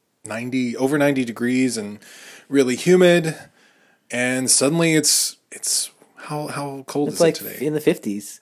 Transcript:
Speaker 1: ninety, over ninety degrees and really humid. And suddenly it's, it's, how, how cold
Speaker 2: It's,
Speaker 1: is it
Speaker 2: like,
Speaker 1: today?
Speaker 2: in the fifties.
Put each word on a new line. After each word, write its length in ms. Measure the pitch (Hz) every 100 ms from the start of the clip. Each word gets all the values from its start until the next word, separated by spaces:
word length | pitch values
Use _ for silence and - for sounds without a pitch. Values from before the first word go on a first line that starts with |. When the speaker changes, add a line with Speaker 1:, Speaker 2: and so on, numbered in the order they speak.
| _ _ 104
Speaker 1:
ninety, 500 | 113 123 131 123 117
over 220 | 135 147
ninety 260 | 143 131
degrees 540 | 117 110 120 127 131 113
and 220 | 104 104 - - - - -
really 260 | 139 127 123
humid. 580 | 170 185 180 175 160 - - _ _ _ _ _ _
And 400 | 123 123 127 127
suddenly 460 | - 131 170 165
it's, 420 | 156 151 - - - _
it's, 400 | - - - - _ _
how, 320 | - - 151 147
how 380 | 143 143 139 131
cold 220 | 147 147
Speaker 2:
It's, 80 | -
Speaker 1:
is 40 |
it 40 |
Speaker 2:
like, 100 | 165
Speaker 1:
today? 320 | 156 - - 143
Speaker 2:
in 60 |
the 60 | 151
fifties. 600 | 156 180 107 101 - -